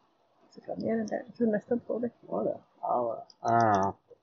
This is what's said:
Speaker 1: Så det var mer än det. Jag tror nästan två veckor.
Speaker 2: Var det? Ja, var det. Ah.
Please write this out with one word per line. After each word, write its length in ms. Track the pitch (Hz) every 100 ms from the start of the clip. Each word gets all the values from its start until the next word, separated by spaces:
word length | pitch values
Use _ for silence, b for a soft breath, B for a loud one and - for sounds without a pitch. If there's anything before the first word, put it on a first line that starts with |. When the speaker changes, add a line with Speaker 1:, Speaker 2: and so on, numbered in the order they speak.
| _ _ _ _ _ -
Speaker 1:
Så 60 | -
det 20 |
var 80 | - 220
mer 140 | 226
än 60 | 214
det. 160 | - -
Jag 100 | -
tror 100 | 226
nästan 320 | 208 - 240
två 180 | - 220
veckor. 280 | 240 - -
Speaker 2:
Var 140 | 85
det? 140 | 127 - _ _
Ja, 220 | - 123
var 120 | 117 110
det. 380 | - _ 117
Ah. 400 | 117 110 98 98 - _ -